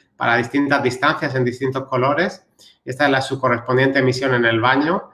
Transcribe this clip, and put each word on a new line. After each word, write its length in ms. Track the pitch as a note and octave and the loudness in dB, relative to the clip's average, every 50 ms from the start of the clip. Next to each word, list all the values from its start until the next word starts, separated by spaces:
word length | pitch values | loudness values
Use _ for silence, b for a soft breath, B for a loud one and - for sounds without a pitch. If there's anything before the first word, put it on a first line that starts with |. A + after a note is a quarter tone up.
| B B _ | B B _
para 200 | - B2 A#2+ A#2 | -4 0 0 2
distintas 440 | A#2+ A#2 A#2+ - C#3+ C#3+ C#3 C#3+ C#3 | 2 0 0 0 0 0 2 0 0
distancias 540 | A#2+ B2+ B2+ - C#3+ D3 D#3 - D#3+ C#3 B2+ | 0 0 -2 0 0 0 0 0 -2 -2 -2
en 80 | C3 B2 | -2 -2
distintos 420 | B2 A#2+ - C3+ C3 C3 C3 C3 | -2 -2 -2 -4 -4 -4 -4 -4
colores. 600 | - C3 B2 B2+ C#3 D3 D#3 F3+ G3 - - _ _ b b b b b b _ | -4 -2 0 0 2 2 0 0 -2 -4 -8 _ _ b b b b b b _
Y 80 | B2+ | -8
esta 140 | B2+ C3 D3 | -2 0 2
es 60 | C#3 | 2
la, 100 | C3+ C3 | 2 0
su 180 | - - C3+ C3 | -2 -2 -4 -2
correspondiente 600 | - B2+ B2 A#2+ A2+ B2+ B2+ B2+ C3+ C3+ C3+ C#3 | 0 0 0 0 -2 0 2 2 2 2 0 0
emisión 340 | B2+ B2+ B2 - C#3 C3 B2+ | 0 -2 0 0 0 0 0
en 120 | A#2+ A#2 | 2 2
el 160 | A#2 A2+ A2+ | 2 2 2
baño. 480 | G#2+ C3 C3 C#3 D3+ D#3+ F#3 G#3 - B | 2 2 2 2 2 0 -2 -4 -6 B